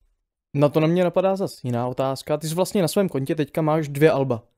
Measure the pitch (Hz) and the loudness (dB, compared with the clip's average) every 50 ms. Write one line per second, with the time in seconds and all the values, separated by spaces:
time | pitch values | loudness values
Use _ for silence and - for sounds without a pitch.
0 | _ _ _ _ _ _ _ _ _ _ - 143 147 143 - 160 156 160 170 180 | _ _ _ _ _ _ _ _ _ _ 0 2 2 2 4 2 2 2 2 2
1 | 180 175 170 185 180 190 190 190 196 - - - - 123 120 117 123 123 123 - | 2 2 2 0 0 0 0 -2 -4 -6 -6 -8 -6 -4 -4 -2 -2 -4 -4 -2
2 | 135 135 135 - - - 151 147 165 156 160 175 185 - - 208 170 151 - 202 | -2 -4 -4 -4 -4 -4 -4 -4 -4 -4 -2 -2 -2 0 0 0 0 0 2 0
3 | 196 180 - 135 135 135 165 156 147 - - 165 156 151 151 165 156 143 143 139 | 0 0 0 -2 -4 -2 -2 -2 -4 -4 -2 -2 0 0 0 0 -2 -4 0 4
4 | 151 156 110 139 135 131 120 113 - _ _ | 4 4 4 4 0 0 -2 -4 -6 _ _